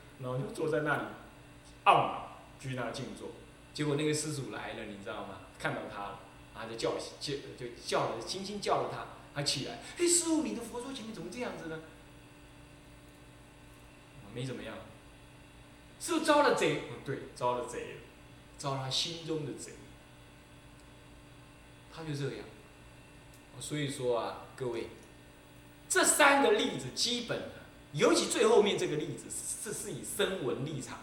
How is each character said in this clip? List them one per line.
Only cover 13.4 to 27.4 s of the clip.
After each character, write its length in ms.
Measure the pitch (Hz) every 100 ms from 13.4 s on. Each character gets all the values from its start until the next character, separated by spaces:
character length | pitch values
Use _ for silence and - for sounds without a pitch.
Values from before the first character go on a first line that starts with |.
| - - - - - - - - - 120
？”“没 100 | 131
怎 100 | 120
么 60 |
样。 140 | 110 98 - - - - - - - - - - - -
”“是 140 | -
不 60 | 330
是 60 | -
招 180 | 294
了 100 | 262
贼 300 | - 165 147 -
？”“嗯， 40 | 123
对， 140 | - - - -
招 200 | 123 123
了 100 | 117
贼 140 | 110
了， 160 | - - - - - - - -
招 180 | 143 135
他 100 | 131
心 380 | 135 165 165 156
中 180 | 156
的 100 | 139
贼。” 180 | - - - - - - - - - - - - - - - - - - - - - - - - -
他 60 |
就 100 | 156
这 120 | 139 135 -
样。 100 | - - - - - - - - - - - 127
所 200 | - 151
以 120 | 139
说 300 | 135 123 113
啊， 240 | 104 - -
各 140 | - 127
位， 220 | 113 110 - - - - - - - - - -
这 160 | 370
三 400 | 311 - 285 269
个 80 | 226
例 260 | 214 277 -
子 120 | -
基 280 | - 233 240
本 180 | -
的， 120 | 120